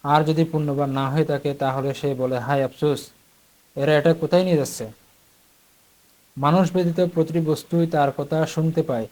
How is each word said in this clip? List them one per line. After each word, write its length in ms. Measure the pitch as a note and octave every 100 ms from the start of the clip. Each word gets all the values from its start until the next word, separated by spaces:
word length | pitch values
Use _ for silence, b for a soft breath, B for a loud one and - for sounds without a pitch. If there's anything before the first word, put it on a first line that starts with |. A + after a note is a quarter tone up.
আর 200 | C#3+ D3+
যদি 200 | D#3 D#3+
পুণ্যবান 460 | E3 D#3 D3 C#3 C#3+
না 200 | C3+ C3+
হয়ে 160 | D3 D3+
থাকে, 280 | C#3+ D3
তাহলে 400 | C#3 C3+ C3 C#3
সে 200 | C3+ C#3+
বলে, 260 | C3 B2+ B2+
"হায় 260 | A#2 C#3 C3
আফসোস, 440 | - D3+ C3+ - _ _ _ _ _ _ -
এরা 220 | C#3+ D3+
এটা 160 | D#3+
কোথায় 300 | E3 D3+ F3+
নিয়ে 140 | F#3 D#3+
যাচ্ছে?" 340 | C3 - A2 - _ _ _ _ _ _ _ _ _ _ _ _ _ -
মানুষ 360 | C#3+ F3 F3+
ব্যতীত 320 | F3+ F3 E3+ F3+
প্রতিটি 260 | F3 D#3+ E3
বস্তুই 480 | D#3 D3+ - E3+ E3
তার 240 | D#3+ C#3+
কথা 340 | C#3 C#3 D#3+ D#3
শুনতে 380 | - D#3+ D#3+
পায়। 240 | D#3 A#2+ A2